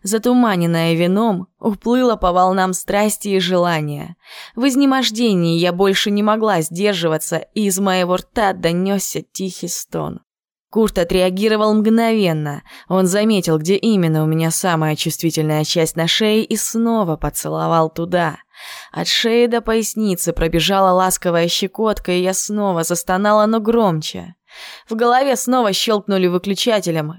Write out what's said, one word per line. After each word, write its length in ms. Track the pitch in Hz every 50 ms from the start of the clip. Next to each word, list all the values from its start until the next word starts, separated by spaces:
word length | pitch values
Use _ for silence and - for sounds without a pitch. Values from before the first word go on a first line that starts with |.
| -
затуманенное 920 | 190 214 220 214 254 247 247 247 226 196 175 170 170 170 165 165 165 165
вином, 540 | 165 175 175 190 202 226 233 196 175 185 - _ _
уплыло 560 | - 226 202 - - 226 240 254 254 240 220
по 160 | 208 - 180 175
волнам 400 | 180 185 185 185 196 185 185 180
страсти 560 | - - - 196 202 214 214 208 - - 208
и 100 | 196 190
желания. 760 | 175 175 190 175 175 175 165 156 151 147 147 143 - 170 175 - _ - - - - - -
В 100 | 226 247
изнемождении 920 | 277 247 269 285 269 262 269 247 220 220 220 247 226 196 175 170 170 165 165
я 140 | 170 175 175
больше 380 | 175 196 196 196 190 - 214
не 120 | 202 202 208
могла 400 | 214 214 220 220 214 196 165 156
сдерживаться, 760 | - 170 175 202 208 202 170 170 165 156 156 - - 170 160 - - _
и 120 | 220 208
из 120 | 196 185 190
моего 380 | 202 196 185 185 180 175 180
рта 360 | 185 - - _ 247 214 196 185
донёсся 680 | 180 175 165 170 175 185 190 202 190 - - - - -
тихий 460 | - - - 190 185 180 - - 175
стон. 540 | - - - - - 160 151 156 - - - _ _ _ _ _ _ _ _ _
Курт 280 | - 220 226 208 - 190
отреагировал 720 | 170 170 185 185 180 185 180 190 208 220 220 214 214 214 214
мгновенно. 920 | 214 208 220 226 233 226 226 226 220 196 175 160 156 151 147 143 - - - - - - -
Он 180 | 175 190 190
заметил, 520 | 175 180 208 214 220 220 190 175 170 160 156
где 180 | 156 175 202
именно 460 | - - 226 220 190 175 160 156 156 156
у 40 |
меня 240 | 156 160 160 165 165
самая 460 | 160 - - 185 170 160 156 156 151
чувствительная 680 | - - 165 - - - 165 - 160 156 156 151 151 151
часть 320 | - - 175 165 160 -
на 100 | - 165
шее, 380 | 170 - - 220 214 214 220 220
и 120 | - 220
снова 600 | 208 - - - 220 233 233 233 226 202 165 156
поцеловал 720 | 156 - 147 139 - - 151 156 160 160 165 165 165 160 160
туда. 480 | 160 165 170 175 180 175 170 156 170 - - _ _ - - - - - - - -
От 160 | - - -
шеи 380 | - - - 226 226 240 240
до 160 | 240 233 233 233
поясницы 720 | 220 220 226 214 - - 220 220 202 185 - - 170 165
пробежала 560 | - 165 165 160 165 160 185 202 190 190 185
ласковая 580 | 180 185 185 185 180 - - 180 170 170 170 170
щекотка, 640 | - - 302 285 - - 226 220 202 - - - 180
и 80 | 180
я 140 | 180 185 185
снова 500 | - - - 208 214 208 196 180 165 165
застонала, 640 | - 175 170 - - 185 185 202 208 214 214 208
но 140 | 214 226 226
громче. 760 | 208 220 233 233 226 190 165 156 156 - - 185 175 175 175 _ _ _ - - - - - - -
В 80 | - 226
голове 420 | 220 240 240 240 254 277 277 254
снова 360 | - - 247 254 254 240 202 190
щёлкнули 540 | - - 226 220 208 190 - 196 190 180
выключателем, 880 | 180 175 180 180 196 196 - - 240 220 208 185 180 165 160 151 151 165